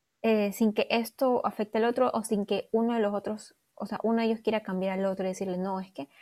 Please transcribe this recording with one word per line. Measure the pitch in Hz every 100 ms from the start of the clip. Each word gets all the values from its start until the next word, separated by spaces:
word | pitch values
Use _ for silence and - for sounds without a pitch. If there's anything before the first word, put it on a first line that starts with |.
| _ _
eh, | 226 220 202
sin | 196 220
que | 214 -
esto | 233 226 - 262 247 214
afecte | - 214 226
al | 233
otro | 240 254
o | 226
sin | 214 208 202
que | 196 -
uno | 226 233
de | 233
los | 202
otros, | 202 - 214 - _ _ -
o | 202
sea, | 214
uno | 220 226
de | 226
ellos | 220
quiera | 220 214
cambiar | 214 185 190 190
al | 196
otro | 190 185
y |
decirle, | 185 190 180
"No, | 190 190
es | 185
que | - 277 _